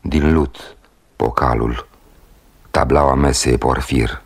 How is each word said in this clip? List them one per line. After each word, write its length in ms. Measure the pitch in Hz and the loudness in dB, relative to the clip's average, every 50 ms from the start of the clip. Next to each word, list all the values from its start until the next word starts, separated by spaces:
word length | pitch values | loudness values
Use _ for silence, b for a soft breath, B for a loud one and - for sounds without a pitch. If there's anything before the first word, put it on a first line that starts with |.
din 320 | _ - 73 76 71 78 80 | _ -2 -2 0 2 4 2
lut 440 | 80 73 69 - - - - - _ _ _ _ _ _ _ _ | 2 0 -2 -6 -14 -20 -20 -20 _ _ _ _ _ _ _ _
pocalul, 720 | _ - 58 - - - 65 60 57 57 58 58 - - _ _ _ _ _ _ _ _ _ - _ _ _ _ _ _ - | _ -4 -2 0 0 0 0 0 0 -2 -2 -4 -6 -10 _ _ _ _ _ _ _ _ _ -20 _ _ _ _ _ _ -4
tablaua 440 | - - - - 69 73 71 69 67 | -2 -2 0 2 2 2 4 2 2
mesei 440 | 67 71 71 64 - - 64 62 58 | 2 2 0 0 0 0 0 0 0
porfir 640 | - 62 65 64 65 - 69 64 57 53 - - - | 0 -2 -2 -2 -4 -2 -2 -2 0 -2 -4 -8 -16